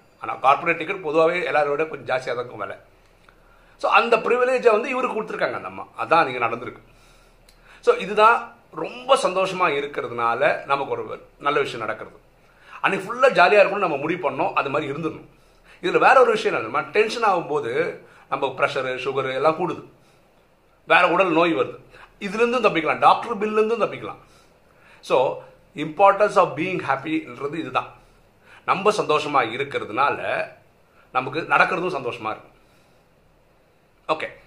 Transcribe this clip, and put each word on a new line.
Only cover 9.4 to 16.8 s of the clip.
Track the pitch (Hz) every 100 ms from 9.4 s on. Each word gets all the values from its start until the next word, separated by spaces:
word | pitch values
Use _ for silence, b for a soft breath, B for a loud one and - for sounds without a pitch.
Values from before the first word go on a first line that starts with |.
| 190 185 175
இருக்கிறதுனால | 143 143 143 127 120 117 120 151 - 143
நமக்கு | 139 127
ஒரு | 117 110 113 - _
நல்ல | 143 147
விஷயம் | 131 120 107
நடக்கிறது. | - 92 - _ _ B B B B
அன்னைக்கு | 156 190 180
ஃபுல்லா | 240 262
ஜாலியா | 175 180 208
இருக்கணும்னு | 190 202 180
நம்ம | 139
முடிவு | 151 180
பண்ணோம், | 143 131 190
அது | 147 139
மாதிரி | 143 143
இருந்துடணும். | 147 156 92 - _ b b b b
இதுல | 180 160
வேற | 185 262
ஒரு | 240
விஷயம் | 214 208 147
என்ன, | 110 139